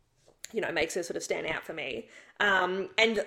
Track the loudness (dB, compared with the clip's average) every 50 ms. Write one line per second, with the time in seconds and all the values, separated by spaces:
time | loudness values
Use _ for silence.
0 | _ _ _ _ _ _ _ _ -18 -8 -6 -4 -2 -2 0 0 0 0 -2 -4
1 | -4 -4 -4 -6 -4 -4 -4 -2 -2 -4 -4 -4 -6 -8 -8 -8 -8 -6 -8 -8
2 | -10 -12 -16 -20 -20 -8 -2 2 4 4 4 4 4 2 0 -2 -4 -2 2 4
3 | 4 4 4 2 -2